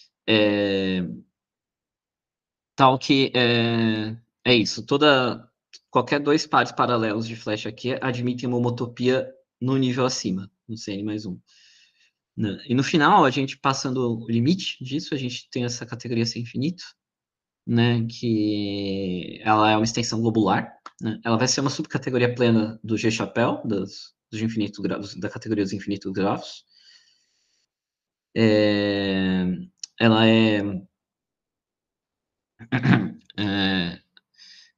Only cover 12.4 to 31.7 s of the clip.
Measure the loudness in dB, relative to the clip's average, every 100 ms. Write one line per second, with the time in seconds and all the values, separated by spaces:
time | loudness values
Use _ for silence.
12.4 | -4 -4 -2 0 2 4 6 6 6 2
13.4 | -4 -4 -2 -2 -2 -2 -2 -2 -2 0
14.4 | 2 0 -2 -10 -8 -8 -6 -6 -6 -10
15.4 | -10 -6 -6 -6 -10 -12 -6 -2 -2 -4
16.4 | -8 -4 -4 -6 -12 -20 _ _ _ _
17.4 | _ _ -2 2 4 2 -2 -4 -2 0
18.4 | 0 -2 -2 -4 -4 -4 -4 -6 -8 -6
19.4 | 2 4 4 2 0 -2 -4 -2 0 2
20.4 | 2 0 -2 -12 -20 -10 -8 -6 -2 0
21.4 | 0 0 -2 -4 -6 -6 -2 0 0 2
22.4 | 2 4 0 -4 -4 -2 0 -2 -2 -2
23.4 | 0 -2 -4 -4 -4 -10 -20 _ _ -6
24.4 | -4 -2 -6 -4 -6 -6 -8 -10 -10 -8
25.4 | -4 -2 -2 -4 -6 -8 -6 -2 -2 -2
26.4 | -6 -18 _ _ _ _ _ _ _ _
27.4 | _ _ _ _ _ _ _ _ _ 2
28.4 | 4 6 4 2 0 0 0 0 2 2
29.4 | 0 -2 -8 _ -14 0 4 6 6 6
30.4 | 4 2 -2 -6 -10 _ _ _ _ _
31.4 | _ _ _